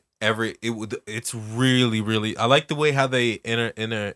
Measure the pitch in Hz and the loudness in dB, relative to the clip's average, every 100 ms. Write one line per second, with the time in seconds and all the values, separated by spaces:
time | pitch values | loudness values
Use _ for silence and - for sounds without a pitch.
0 | _ - 110 110 113 - 117 113 107 113 | _ -4 -2 0 -2 -4 -6 -6 -6 -10
1 | - 110 - 117 107 110 131 127 123 110 | -8 -8 -8 -8 -6 2 4 4 2 0
2 | 107 110 107 73 117 139 156 147 151 139 | 0 0 0 0 4 4 2 0 2 2
3 | 135 127 120 104 113 117 113 - 110 113 | 2 2 0 0 -2 -2 -2 -4 -4 -4
4 | 101 | -6